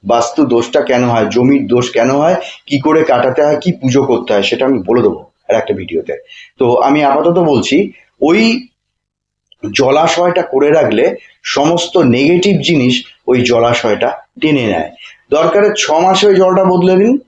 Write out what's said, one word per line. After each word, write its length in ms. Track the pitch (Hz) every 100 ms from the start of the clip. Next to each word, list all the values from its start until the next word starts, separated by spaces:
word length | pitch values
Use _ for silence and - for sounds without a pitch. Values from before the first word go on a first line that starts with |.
বাস্তু 420 | 98 117 - -
দোষটা 360 | 135 117 117 151
কেন 220 | 143 123
হয়, 220 | 123 117
জমির 420 | 104 113 127 143 98
দোষ 240 | 120 120
কেন 200 | - 131
হয়, 240 | 143 160 185 - -
কি 140 | - 143
করে 240 | 156 156
কাটাতে 400 | 156 - 131 -
হয়, 160 | 147 147
কি 120 | 180
পুজো 320 | 147 131 131
করতে 300 | 127 120 -
হয়, 100 | 104
সেটা 220 | 98 120
আমি 140 | 131 127 90
বলে 140 | 120
দেবো 240 | 110 85 - _ -
আর 60 |
একটা 180 | 98 -
ভিডিওতে। 440 | 98 82 82 - - - - - _
তো 180 | 123
আমি 280 | 120 139 147
আপাতত 360 | 143 139 165 175
বলছি, 520 | 165 131 - 147 202 - _ _
ওই 460 | 143 196 226 240 - _ _ _ _ _ _ _ _ _ 104
জলাশয়টা 680 | 101 131 147 165 170 175 175
করে 280 | 175 135 147
রাখলে 460 | 156 131 104 156 - - _
সমস্ত 540 | - 143 151 170 - 185
নেগেটিভ 640 | 135 120 143 180 196 170
জিনিস 440 | 165 156 127 123 - _ -
ওই 140 | 123
জলাশয়টা 760 | 120 120 117 120 113 104 120 - - -
টেনে 240 | 156 143
নেয়। 260 | 110 85 78 - - - _
দরকারে 380 | 147 165 202 208 -
ছ 140 | -
মাসে 360 | 156 185 185 208
ওই 80 |
জলটা 280 | 190 185 185
বদলে 320 | 185 180 180
দিন 240 | 185 220 277